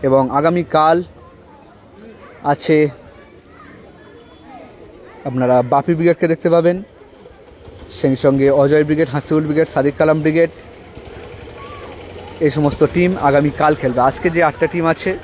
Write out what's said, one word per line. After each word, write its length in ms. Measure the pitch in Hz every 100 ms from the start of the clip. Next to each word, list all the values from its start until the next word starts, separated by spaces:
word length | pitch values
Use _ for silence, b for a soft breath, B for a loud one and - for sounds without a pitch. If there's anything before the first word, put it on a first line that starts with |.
| 139
এবং 160 | 135 131 131
আগামীকাল 580 | 156 175 160 160 156 170 175 - - - - - - - - - - - - - 147
আছে 260 | 143 - 156 151 - - - - - - - - - - - - - - - - - - - - - - - 143
আপনারা 260 | 127 123 127 123
বাপি 220 | 143 143 165
ব্রিগেডকে 300 | 170 160 170
দেখতে 160 | 160 175 170
পাবেন, 220 | 170 185 202 - - - - - - - - - - -
সেই 160 | 143 131
সঙ্গে 240 | 143 135 139 139
অজয় 240 | 139 151 151
ব্রিগেড, 220 | 151 156 143
হাসিউল 280 | - 156 156
ব্রিগেড, 200 | 151 156
সাদিক 220 | - 139 143
কালাম 180 | 156 156
ব্রিগেড, 280 | 151 156 165 - - - - - - - - - - - - - - - - - - - 156
এই 60 | 135
সমস্ত 240 | 147 - 147 175
টিম 160 | 180 190 143
আগামীকাল 460 | 143 147 135 151 151
খেলবে। 200 | 135 123 127
আজকে 180 | - 180 165
যে 60 | 160
আটটা 180 | 143 160
টিম 120 | 175 165
আছে 180 | 160 190 185